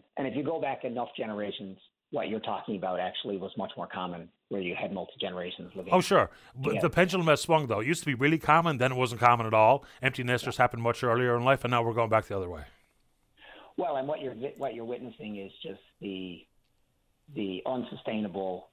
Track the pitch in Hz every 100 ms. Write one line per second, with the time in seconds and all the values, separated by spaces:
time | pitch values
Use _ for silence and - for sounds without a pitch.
0 | _ - 135 135 147 165 139 127 127 117
1 | 117 - 113 104 104 - 98 95 _ _
2 | _ 143 87 110 113 98 - 101 92 90
3 | 90 - 113 98 92 - 95 - 92 95
4 | 90 87 82 _ - 101 90 82 98 95
5 | 85 - 98 90 90 - 87 95 90 90
6 | - 185 95 - - 127 135 104 165 165
7 | 180 185 160 143 - 156 135 104 113 165
8 | - 123 139 160 - 156 170 135 127 127
9 | 127 117 120 120 110 110 110 139 - -
10 | 131 127 123 123 - 117 123 117 117 117
11 | 123 117 123 120 123 135 120 120 117 113
12 | 113 110 - 98 90 82 76 _ _ _
13 | _ _ _ _ - - - - 175 139
14 | 135 147 135 113 135 - 139 117 117 123
15 | 123 113 110 104 98 - - 95 _ _
16 | 104 95 92 87 _ _ _ _ _ _
17 | _ _ _ 135 101 92 - 127 - 107
18 | - 110 104 90 95 90 -